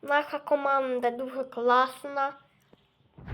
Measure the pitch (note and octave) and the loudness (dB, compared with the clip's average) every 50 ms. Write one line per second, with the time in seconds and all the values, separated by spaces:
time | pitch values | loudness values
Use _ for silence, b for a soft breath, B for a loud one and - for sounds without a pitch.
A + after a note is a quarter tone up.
0 | - C#4 C#4+ D4 D4 - - C#4+ C#4+ - D4 C#4+ C#4 C#4 C#4 C4+ C4+ C4 B3+ B3 | -2 2 0 0 0 0 -6 -8 -2 0 0 0 2 2 2 2 2 0 -2 0
1 | B3 A#3+ A#3+ A#3+ C4 B3+ B3+ C4 C4 C4 - A#3+ A#3 B3 A#3+ B3+ C4 C4 C4 - | 0 -2 -2 -2 -8 -8 -6 -8 -8 -8 -6 -2 2 4 6 6 4 2 0 -12
2 | - C#4+ C#4+ C#4+ C4+ C#4 C#4+ - _ _ _ _ _ _ - _ _ _ _ _ | -14 -8 -4 -2 -2 -2 -4 -8 _ _ _ _ _ _ -20 _ _ _ _ _
3 | _ _ _ - - - | _ _ _ -20 -14 -4